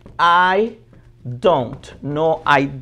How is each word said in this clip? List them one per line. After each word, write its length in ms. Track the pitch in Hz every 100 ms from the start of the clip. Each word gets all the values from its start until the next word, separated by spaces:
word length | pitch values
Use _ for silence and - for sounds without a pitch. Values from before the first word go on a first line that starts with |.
| - -
I 600 | 170 175 180 190 226 - _ - - _
don't. 640 | 123 123 185 151 113 - - -
No, 400 | 139 147 160 160
I 220 | 143 143 139 135